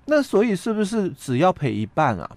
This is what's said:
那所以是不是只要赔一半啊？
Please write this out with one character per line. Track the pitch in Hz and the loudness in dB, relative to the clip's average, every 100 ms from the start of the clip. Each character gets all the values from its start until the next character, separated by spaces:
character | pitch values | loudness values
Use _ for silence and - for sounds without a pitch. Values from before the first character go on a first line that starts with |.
| - | 0
那 | 302 | 0
所 | 277 196 | 2 2
以 | 240 190 | 2 0
是 | 240 | -2
不 | 214 | -2
是 | 202 220 185 | 0 0 -2
只 | - - 123 | -4 -4 2
要 | 180 | 2
赔 | 180 139 | 2 -2
一 | 107 107 | -2 -4
半 | - 147 95 | 0 0 0
啊？ | - | -6